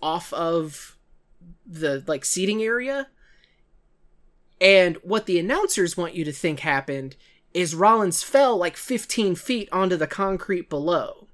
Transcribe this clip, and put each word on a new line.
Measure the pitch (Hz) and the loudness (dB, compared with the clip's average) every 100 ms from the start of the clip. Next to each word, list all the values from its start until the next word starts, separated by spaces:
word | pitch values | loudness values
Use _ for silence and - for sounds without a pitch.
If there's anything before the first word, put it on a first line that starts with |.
off | 156 170 - | -4 -4 -4
of | - 165 165 156 147 - - _ - _ - 175 - - | -4 0 0 -2 -8 -18 -20 _ -20 _ -20 -20 -20 -18
the, | 160 156 139 135 | -6 -4 -2 -4
like, | 143 | -4
seating | - - 202 214 | -2 -2 0 0
area. | 220 240 262 277 269 _ _ _ _ _ _ _ _ _ _ _ _ _ _ - | -2 -2 -4 -6 -8 _ _ _ _ _ _ _ _ _ _ _ _ _ _ 4
And | 190 190 180 165 | 8 8 6 2
what | 175 214 208 | -2 -2 0
the | 175 | 0
announcers | 180 330 392 - 170 175 | 2 0 0 0 -2 -2
want | 170 175 | -6 -4
you | 151 | -6
to | |
think | 139 170 147 | -4 -4 -2
happened | 156 139 143 139 135 - - _ _ | -2 -2 -2 -8 -8 -14 -20 _ _
is | 175 170 160 | -4 -2 4
Rollins | 202 226 196 170 | 4 6 4 -2
fell, | - 269 269 208 | 2 4 4 4
like, | 175 - | -2 -4
fifteen | - 240 - - 202 175 | -4 -4 -4 -2 0 0
feet | - 240 202 | -4 -4 -2
onto | 185 190 175 | 0 0 0
the | 156 | -2
concrete | - 196 185 - 180 - | -2 -2 -2 -4 -6 -4
below. | 147 156 165 123 - - | -4 0 0 -2 -10 -20